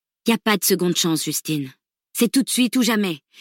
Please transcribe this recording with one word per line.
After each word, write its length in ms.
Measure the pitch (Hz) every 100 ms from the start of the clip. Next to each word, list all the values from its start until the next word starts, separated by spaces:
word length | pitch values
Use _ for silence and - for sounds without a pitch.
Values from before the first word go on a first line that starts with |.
| _ _ -
Y 40 |
a 60 | 226
pas 180 | 220 202
de 80 |
seconde 320 | - 190 180 165
chance, 280 | 175 156
Justine. 500 | 156 147 - 151 131 - _ _ _
C'est 180 | - 233
tout 140 | 277
de 40 | -
suite 280 | - 247 254
ou 60 |
jamais. 380 | 226 220 196 151 _ -